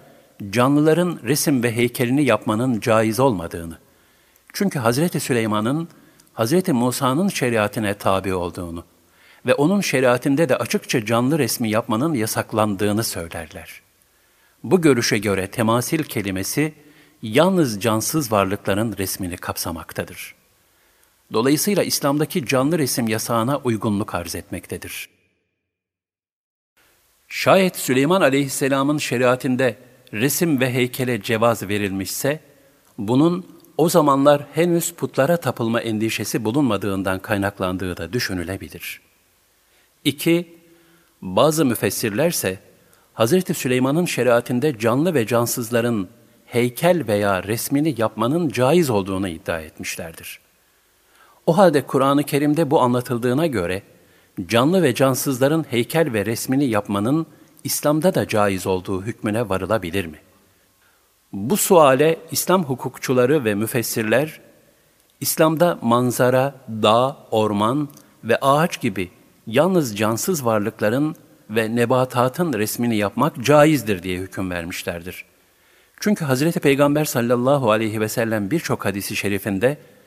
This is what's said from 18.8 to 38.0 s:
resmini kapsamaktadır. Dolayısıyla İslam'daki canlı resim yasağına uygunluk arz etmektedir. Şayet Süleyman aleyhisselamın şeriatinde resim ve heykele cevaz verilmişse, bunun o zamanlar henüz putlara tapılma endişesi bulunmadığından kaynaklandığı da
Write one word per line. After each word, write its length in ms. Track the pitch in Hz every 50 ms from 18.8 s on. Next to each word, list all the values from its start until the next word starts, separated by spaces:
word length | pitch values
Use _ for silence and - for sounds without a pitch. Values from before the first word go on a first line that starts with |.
| 113 120 101 -
resmini 400 | 98 92 - - 98 90 82 82
kapsamaktadır. 1000 | - - 98 - - 95 82 80 82 - - - 92 82 92 - - - - _ _ _ _ _ _ _ _ _ _ _ _ _ _ _ _ _ _ - -
Dolayısıyla 500 | - 117 135 147 147 - 202 208 175 131
İslam'daki 600 | - - - - 143 139 151 156 147 - 185 147
canlı 340 | 101 139 127 127 143 165 170
resim 280 | 147 120 - - 120 113
yasağına 500 | 107 110 - - 123 117 113 123 143 135
uygunluk 580 | - 123 113 104 101 113 104 101 107 - -
arz 200 | 90 85 - -
etmektedir. 760 | 90 85 _ - 90 - - - 87 - 95 - - - - _ _ _ _ _ _ _ _ _ _ _ _ _ _ _ _ _ _ _ _ _ _ _ _ _ _ _ _ _ _ _ _ _ _ _ _ _ _ _ _ _ _ _ -
Şayet 480 | - - - 127 147 190 190 180 175
Süleyman 460 | - - - 131 127 139 147 180 -
aleyhisselamın 760 | 175 135 135 139 143 135 131 - 147 135 139 135 135 143 151 147
şeriatinde 800 | - - 131 120 127 123 123 127 - 123 127 123 131 123 110 - - - _ _ _ _ -
resim 460 | 107 113 147 143 - 180 170 151 123
ve 140 | 127 131 120
heykele 480 | 131 123 123 123 - 131 123 123 113
cevaz 420 | 98 - 117 107 110 120 117 - -
verilmişse, 760 | 92 104 104 104 98 95 98 95 92 - - - 135 151 160 - _ _ _ _ _ _ _ _ _ _ -
bunun 500 | 104 98 120 131 151 170 175 180 180 - - - - _ _ -
o 120 | 147 175
zamanlar 580 | - 180 151 147 135 139 139 147 147 143 139 - -
henüz 400 | 156 170 180 170 170 165 - -
putlara 440 | - - 131 - - 135 143 170 147
tapılma 440 | - 131 113 - 120 113 113 120
endişesi 640 | - 113 110 107 110 110 - - 110 - - 147 113
bulunmadığından 720 | 107 113 147 151 123 104 98 95 104 98 95 95 95 95 92
kaynaklandığı 800 | 92 - 110 101 98 101 - - 98 90 92 92 98 92 87
da 160 | -